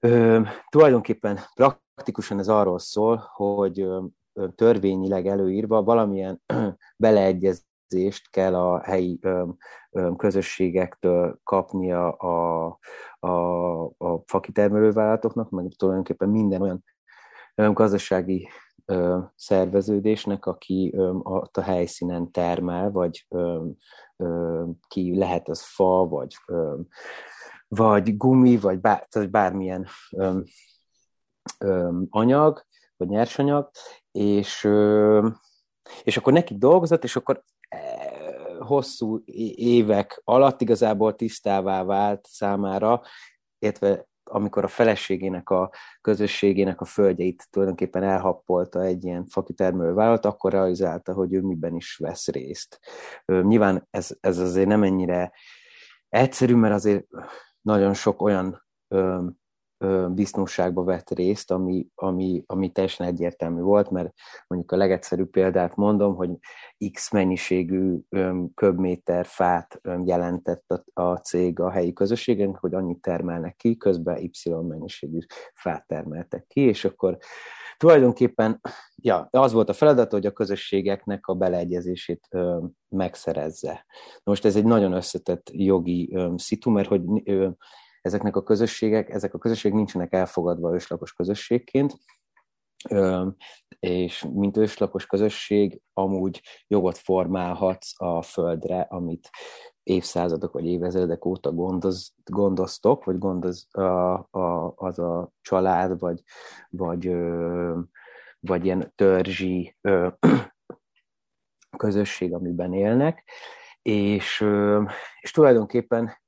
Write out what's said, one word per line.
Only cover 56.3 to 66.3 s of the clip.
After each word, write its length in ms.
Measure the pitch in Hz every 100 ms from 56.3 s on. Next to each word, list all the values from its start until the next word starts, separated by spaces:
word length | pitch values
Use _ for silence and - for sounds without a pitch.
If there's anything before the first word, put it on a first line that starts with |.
| - 127
mert 200 | 120 110
azért 320 | 104 104 101 - - - - - _
nagyon 340 | 104 107 98
sok 280 | 98 - 101
olyan, 440 | 101 95 95 87 _ _ _
ö, 360 | 95 95 92 90 - _ _ _ _
ö, 240 | 95 95 90
disznóságba 760 | 92 101 - 92 - 90 87
vett 260 | 90 87 -
részt, 400 | 92 90 104 -
ami, 360 | 92 92 92 -
ami, 480 | - 95 92 92 87 -
ami 260 | 95 95
teljesen 340 | - 95 - 90
egyértelmű 540 | 87 87 - 82 85
volt, 300 | 90 104 101
mert 220 | 92 80 _ - - _
mondjuk 260 | 90 82
a 40 | 90
legegyszerűbb 540 | 98 92 - 90 92
példát 460 | - 92 90 87 -
mondom, 380 | 104 104 101
hogy 160 | 92 90